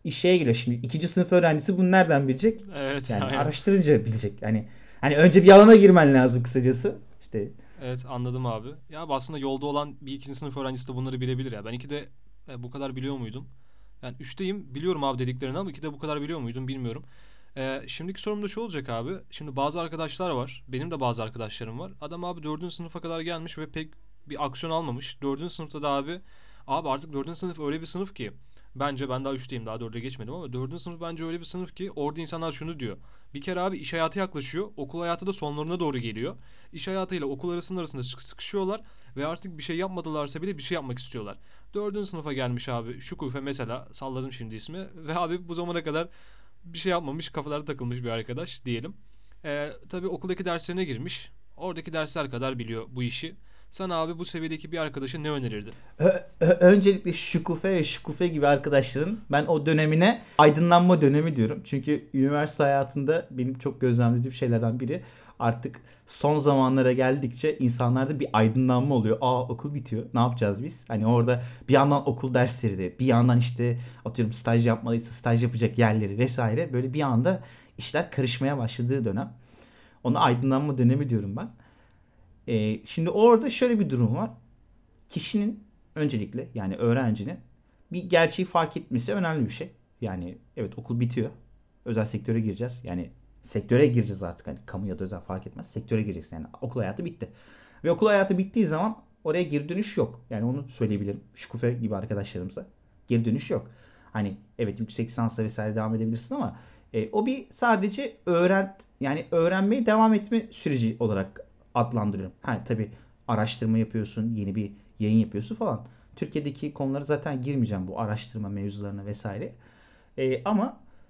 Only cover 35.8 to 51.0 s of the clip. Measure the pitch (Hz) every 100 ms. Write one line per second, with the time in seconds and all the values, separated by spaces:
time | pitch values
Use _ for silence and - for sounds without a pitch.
35.8 | 160 127 117 107 143 - - - - 165
36.8 | 190 190 185 180 139 131 175 175 170 185
37.8 | 160 135 127 - - - - 202 190 214
38.8 | - - - 127 147 180 196 156 147 165
39.8 | 190 180 160 156 143 156 185 185 - 170
40.8 | 135 123 - 120 104 - - - - 202
41.8 | 208 208 196 165 151 135 123 120 - 120
42.8 | 117 - - - 139 139 139 139 113 127
43.8 | - - 135 127 131 123 113 110 - 175
44.8 | - 170 151 170 170 180 170 170 175 170
45.8 | 156 156 175 - - - - - 170 165
46.8 | 185 175 147 156 156 156 147 147 151 135
47.8 | 123 123 120 113 110 131 175 - 127 117
48.8 | 151 - - - - - 156 143 147 -
49.8 | - 180 190 180 180 180 185 170 - 175
50.8 | 175 117